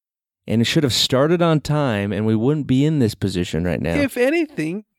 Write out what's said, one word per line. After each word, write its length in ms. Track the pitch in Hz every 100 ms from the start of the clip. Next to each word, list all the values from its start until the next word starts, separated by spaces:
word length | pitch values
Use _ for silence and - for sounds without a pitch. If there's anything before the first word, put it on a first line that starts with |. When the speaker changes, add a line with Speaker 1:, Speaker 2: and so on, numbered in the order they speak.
| _ _ _ _ -
Speaker 1:
And 160 | 110
it 40 | 117
should 180 | 165
have 100 | 143
started 480 | - - 127 147 175
on 180 | 170 156
time, 520 | - 151 139 104 101
and 120 | 101
we 120 | 110 110
wouldn't 320 | 120 156 131
be 160 | 131
in 160 | 147 156
this 160 | 113 -
position 480 | 101 92 87 80
right 160 | 90 69
now. 140 | -
Speaker 2:
If 220 | 82 277 -
anything, 680 | 247 330 294 - 156 190 214